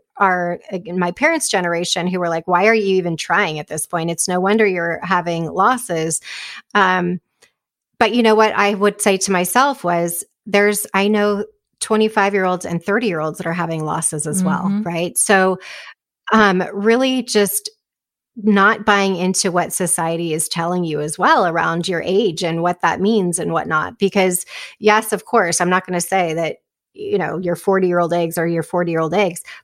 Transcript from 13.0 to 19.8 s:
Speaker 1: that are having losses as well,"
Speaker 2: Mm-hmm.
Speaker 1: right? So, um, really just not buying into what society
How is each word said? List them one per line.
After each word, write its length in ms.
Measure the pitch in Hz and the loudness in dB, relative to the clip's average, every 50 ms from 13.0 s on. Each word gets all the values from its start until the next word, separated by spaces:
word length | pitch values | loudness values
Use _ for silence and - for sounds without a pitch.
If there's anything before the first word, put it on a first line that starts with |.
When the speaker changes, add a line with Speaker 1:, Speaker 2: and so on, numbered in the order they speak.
| - 175 170 156 156 156 147 | 0 -2 -2 -2 -4 -4 -6
Speaker 1:
that 100 | - 180 | -6 -6
are 60 | 170 165 | -4 -4
having 320 | 180 170 165 165 156 156 | -4 -4 -4 -4 -4 -4
losses 400 | 151 160 160 160 - - 151 - | -4 -4 -4 -4 -4 -4 -4 -4
as 180 | 156 151 190 185 | -4 -2 0 0
well," 220 | - 147 - - | 0 0 0 0
Speaker 2:
Mm-hmm. 180 | 196 202 208 214 | 0 -2 -2 -2
Speaker 1:
right? 340 | 175 170 165 175 175 - | -4 -4 -4 -4 -4 -2
So, 420 | - - - 208 190 185 185 185 185 - - - - - - - _ _ _ _ _ - - | -2 2 4 4 4 4 2 0 -2 -6 -14 -18 -18 -18 -20 -20 _ _ _ _ _ -4 2
um, 320 | 220 220 214 196 185 180 180 - - | 4 4 6 6 4 2 0 -2 -4
really 500 | 202 202 226 226 254 269 262 262 254 247 | -2 2 2 4 4 2 2 0 -2 -2
just 460 | - - 214 202 196 - - - - - _ _ _ _ _ _ _ _ _ _ _ - | 0 2 2 2 2 -2 -6 -8 -10 -18 _ _ _ _ _ _ _ _ _ _ _ -10
not 480 | 233 196 214 202 202 196 208 226 - 214 | -2 0 2 4 6 6 4 4 2 2
buying 300 | - 202 202 196 190 190 | 2 2 4 2 0 0
into 340 | 170 180 185 185 - - 190 | 0 0 -2 0 0 -2 0
what 220 | 170 175 165 - - | 0 0 0 0 -2
society 600 | - | -4